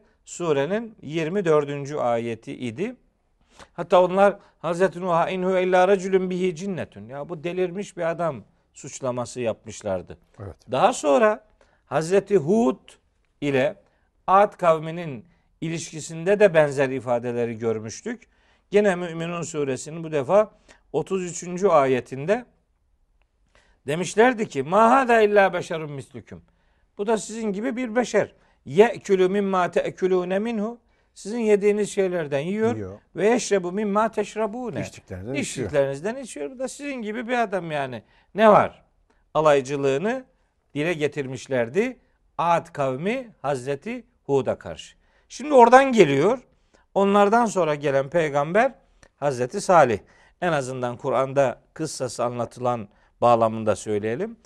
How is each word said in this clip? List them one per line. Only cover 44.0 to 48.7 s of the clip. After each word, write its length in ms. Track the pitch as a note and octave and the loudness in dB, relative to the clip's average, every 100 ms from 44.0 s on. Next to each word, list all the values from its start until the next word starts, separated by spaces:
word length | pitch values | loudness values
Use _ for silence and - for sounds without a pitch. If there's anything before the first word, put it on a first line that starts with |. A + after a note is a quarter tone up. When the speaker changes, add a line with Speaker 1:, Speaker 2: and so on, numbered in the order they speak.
| - _ | -14 _
Speaker 1:
Hud'a 340 | - C#3 A2+ F#2+ | -2 0 0 -4
karşı. 380 | F#2 D#2+ - _ _ _ _ | -10 -16 -18 _ _ _ _
Şimdi 240 | - C#4 | -6 4
oradan 380 | C#4 A#3 B3+ C#4 | 8 10 10 8
geliyor. 480 | A#3 D#3 C#3 F3 B3 - _ _ _ _ | 6 6 6 2 0 -4 _ _ _ _
Onlardan 520 | F#3+ G3 G3+ G3+ A3+ A#3 | 0 4 4 4 4 2
sonra 300 | F#3+ D#3+ D3+ | 0 0 0
gelen 340 | C#3+ C#3 C3+ | 0 0 0
peygamber 640 | E3+ D#3 C#3+ D3 F#3+ C4 | -2 0 -2 0 0 0